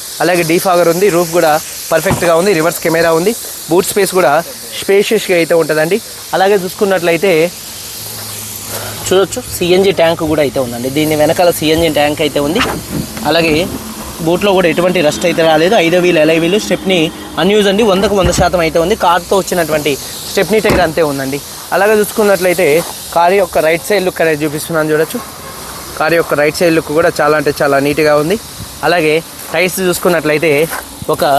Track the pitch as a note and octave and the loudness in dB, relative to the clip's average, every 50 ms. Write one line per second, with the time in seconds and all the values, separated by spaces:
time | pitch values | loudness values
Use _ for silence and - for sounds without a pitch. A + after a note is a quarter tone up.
0 | - - - - D#3 E3 F3+ F3 E3+ D#3 E3 F3 - G3 F3+ F3 F3 E3 E3 F3 | -12 -14 -6 -2 0 0 2 2 2 2 0 2 2 2 2 4 4 2 2 2
1 | G3 G#3 D#3+ E3+ F3+ D#3+ D#3+ F3 E3 D#3 D3 D#3+ - - - - - - E3 D#3+ | 2 2 2 2 0 0 2 2 2 4 2 0 -2 -6 -12 -12 -4 -2 -2 0
2 | D#3 F#3+ F3+ - F#3 E3+ E3 D#3+ F3+ G#3 G3+ D#3+ D#3 E3+ E3+ - - F3 D#3+ E3 | 0 0 -2 0 2 2 2 2 2 2 2 2 0 0 -2 -2 -2 0 0 2
3 | E3+ E3+ E3 D#3+ F3 G3+ A#3 - - - - - - - D#3+ F3+ F#3 - - G#3 | 2 2 2 2 2 0 -2 -2 -8 -12 -14 -14 -4 0 0 0 0 0 0 0
4 | G3 F#3+ F#3 F#3+ - D3+ C#3+ D#3+ E3 - - - - - - - - - G3 G3 | 0 0 2 2 2 4 2 2 0 -4 -10 -16 -16 -14 -12 -8 -2 0 2 2
5 | G3+ - A3+ G#3 - - F#3 E3+ E3 D#3 F3 E3 D#3+ D3+ D#3+ D3+ D#3 E3 F#3+ A3+ | 2 2 0 -2 0 0 0 0 2 2 2 2 2 0 0 0 0 0 -2 -2
6 | - - - - - - - E3 F#3 G3 G#3 G3+ F3 F#3 - - A3 G3 F#3+ F3+ | -4 -8 -14 -16 -8 -4 0 0 2 2 2 2 0 -4 -4 -2 0 0 0 0
7 | E3 F3 E3+ E3 D3+ G3 F3 D#3 D#3+ F3+ - - - - - - - - - - | 2 0 0 2 2 2 2 2 2 0 -2 -8 -14 -16 -16 -14 -14 -14 -14 -14
8 | - - - - - - - - - - - - - - - - - - - - | -14 -14 -14 -14 -14 -14 -14 -12 -12 -14 -14 -14 -12 -12 -10 -10 -10 -10 -10 -10
9 | - - F#3 F#3+ G3 G3 - B3+ A#3+ - - - F3+ E3+ F3+ F#3 G3 G3 F3 - | -4 0 2 2 2 0 -2 -8 -10 -10 -6 -4 0 2 2 4 4 2 2 4
10 | E3 E3 E3+ E3 E3+ D3+ D#3+ D3+ D3+ C3 A2 C#3 C3 A#2+ A#2+ A#2 A#2+ C3 C3+ D3 | 2 2 2 0 0 0 0 0 0 0 0 -2 -4 -4 -4 -6 -6 -2 -2 0
11 | D#3 D3+ D#3 D3+ D3+ D3+ E3 F#3+ F3+ F3 - - D#3+ D3+ D#3 D#3+ E3+ E3 D3 D3 | 0 0 2 2 2 2 4 4 2 2 2 2 0 0 2 2 2 2 2 2
12 | D3 D3 D3+ D3+ D#3+ D3 B2+ - C#3+ C#3+ E3+ A#3 B3+ - - - - - - - | 0 0 0 0 -2 0 0 0 -2 0 0 0 -2 -2 -4 -6 -8 -8 -6 -6
13 | - - - - - D3+ D#3 E3+ E3 E3 D3+ D#3 F3+ G3 - - - - - - | -6 -8 -8 -6 -2 0 0 2 2 2 0 0 0 -2 -6 -8 -10 -12 -12 -12
14 | - - - - E3+ D#3+ F3 E3+ F#3+ G#3 F#3+ F#3 F3+ E3 D3+ D#3+ E3+ F#3 F3+ F3+ | -12 -12 -10 -4 -2 0 0 2 2 2 2 4 2 2 2 2 0 2 2 2
15 | D#3 D3+ D3 - - F3 D#3 D#3 D#3+ D#3+ D#3 D#3 D#3+ E3+ A3+ G#3+ E3+ E3 E3 F3+ | 2 2 0 0 0 0 2 2 2 4 4 4 4 4 4 4 4 4 2 4
16 | F3 F3+ E3+ D#3+ D3+ D#3 E3 E3 D#3+ E3+ F#3 G#3+ G#3 - G3 - - F#3+ F#3+ F3 | 2 4 4 4 4 4 2 2 2 0 0 0 0 -2 -4 -2 0 0 0 0
17 | D#3 D#3+ - - - - - - D#3 F#3+ G#3 G#3+ G3+ G3+ F#3+ G3+ A#3 G#3+ F3+ F#3+ | 0 -2 -4 -8 -14 -10 -4 0 2 2 4 4 4 4 2 2 2 2 2 2
18 | G3 G3+ G3+ G3+ F3+ F3 F3 - F#3 F3 F3+ F3+ E3 D#3+ D#3 E3+ D#3+ F3 A3 - | 2 0 2 2 2 2 2 2 2 2 2 2 0 2 2 0 0 0 0 2
19 | G#3+ F3+ A#3 B3 - - G#3+ F#3+ F3 - F#3+ F3+ E3 D3+ D3+ D3+ D3 D#3 C#3 - | 2 2 2 2 0 0 0 0 0 0 -2 -2 0 0 -2 0 0 -2 -2 -2
20 | - - - - - - - G3 G3 - G#3+ A3 - G#3+ F#3 F3+ F3+ D#3+ D3+ F3 | -6 -10 -12 -12 -12 -4 -2 -2 0 2 0 2 2 2 2 2 2 0 0 0
21 | E3 D3 C#3 C#3 C3+ C3+ C#3 C#3+ - - - - - - - F3 F#3+ G#3+ A3 G#3+ | 0 0 -2 -4 -4 -6 -6 -8 -8 -12 -16 -16 -8 -4 0 2 2 4 4 2
22 | G#3 G3 - - G#3+ G#3 G3 F3+ F#3 F#3 F3 F#3 F#3 D3 C#3+ E3+ E3 - - - | 2 0 0 0 2 2 2 2 2 0 2 2 2 2 2 2 0 -2 -8 -14
23 | - - - E3 E3+ F3 F#3+ G3+ F#3+ E3 - F#3+ D3+ D#3 E3 E3 E3 - G#3+ G3 | -14 -4 0 2 2 4 4 2 0 0 0 0 0 2 0 -2 -2 -2 0 0
24 | F#3 F#3 F3 - E3+ E3 D#3 D3 D3+ D#3 C#3+ D#3 - - E3+ D#3 D#3 D#3 D3+ D3+ | 0 -2 -2 0 0 0 0 0 -2 -4 -4 -6 -6 -4 -2 -2 0 0 0 0
25 | D#3+ D#3 - A#3+ - - - - - - - - - - - - - - - - | 0 -2 -4 -8 -10 -12 -16 -16 -16 -16 -16 -14 -14 -14 -14 -14 -14 -12 -6 -4
26 | D#3 D#3 D#3+ E3+ D#3 - E3 C#3 D3 D#3 D3+ - F3+ E3+ E3 D#3+ C#3+ - D3 D#3 | 0 2 2 0 0 0 0 0 2 0 2 2 2 2 2 2 0 0 0 2
27 | E3+ E3+ - - D#3 D3 D3+ D3+ D3 D3 C#3+ - D#3+ C#3+ C#3 C#3 C3+ D3 D3 C#3+ | 2 2 2 2 2 2 2 2 0 -2 0 0 0 2 2 2 0 0 0 2
28 | D#3 D3+ D3 D3 D3 D#3+ G3 A3+ - - - - - - - - - D3+ E3+ F3+ | 2 2 2 2 2 0 -2 -4 -6 -10 -14 -14 -14 -14 -10 -4 -2 0 0 2
29 | D#3+ D#3 D3+ D#3+ D#3+ - - - - - - D#3+ F3+ F#3 - - F#3+ F3+ F3 - | 2 2 0 0 -2 -6 -12 -16 -12 -6 -2 -2 -2 -2 -2 -2 -2 -2 -2 0
30 | - F#3+ F3 D#3+ C#3+ D3+ D3+ D#3 D3+ E3 C#3+ C#3+ D#3+ D#3+ - - - - - - | 0 0 0 0 0 0 0 0 2 2 2 2 0 -2 -4 -8 -10 -12 -14 -10
31 | - - D3+ - F3+ D#3 C#3 | -6 -4 -2 0 0 2 2